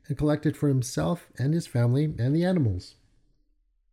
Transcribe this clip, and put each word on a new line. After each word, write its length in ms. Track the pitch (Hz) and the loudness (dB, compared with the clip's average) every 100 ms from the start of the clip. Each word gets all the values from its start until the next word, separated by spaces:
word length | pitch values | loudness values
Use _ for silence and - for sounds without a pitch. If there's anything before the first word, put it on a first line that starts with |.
| - | -8
and 120 | 143 | -2
collected 380 | 151 147 156 - | 0 2 0 0
for 120 | 147 | 2
himself 600 | 131 120 - 160 170 - - | 2 0 -4 -2 -4 -8 -4
and 160 | 131 | -2
his 120 | 165 - | -2 -2
family 380 | 120 120 131 | 0 2 2
and 300 | 151 - 127 | 0 -2 0
the 100 | 156 | 2
animals. 520 | 180 185 117 90 - _ _ _ _ _ _ _ _ _ _ | 2 2 2 0 -8 _ _ _ _ _ _ _ _ _ _